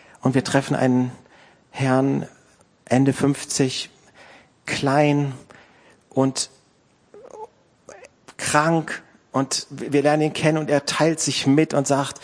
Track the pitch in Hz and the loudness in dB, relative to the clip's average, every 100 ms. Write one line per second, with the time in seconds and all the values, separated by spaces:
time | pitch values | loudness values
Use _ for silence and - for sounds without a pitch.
0 | - - 131 131 - 139 131 - 131 127 | -20 -4 0 0 2 0 0 0 2 2
1 | 127 - - - - _ _ - 135 131 | 0 -6 -20 -20 -20 _ _ -4 0 2
2 | 135 139 - - _ _ _ _ - 123 | 2 -2 -6 -16 _ _ _ _ 0 2
3 | 135 131 139 143 - - 135 - - _ | 2 2 0 -2 -4 -2 -2 -2 -10 _
4 | _ - - - _ _ - - 139 139 | _ -20 -20 -20 _ _ -8 -4 0 2
5 | 147 147 143 127 - - - _ _ _ | 4 2 0 -6 -18 -20 -20 _ _ _
6 | _ - 135 131 - _ _ _ _ _ | _ 0 0 0 -8 _ _ _ _ _
7 | _ 403 - 427 427 _ _ _ - 392 | _ -20 -20 -18 -18 _ _ _ -20 -20
8 | - _ - - - 151 156 165 156 - | -20 _ -20 -12 -2 0 2 0 -2 -10
9 | - _ _ 131 135 - - 139 110 143 | -14 _ _ -6 -4 -6 -8 -12 -2 0
10 | 143 151 151 151 156 160 151 143 - - | 2 2 0 0 0 0 0 0 0 0
11 | 156 156 - 131 - 139 156 - 139 139 | 2 2 -2 -2 2 4 4 0 0 0
12 | 135 - | -2 -8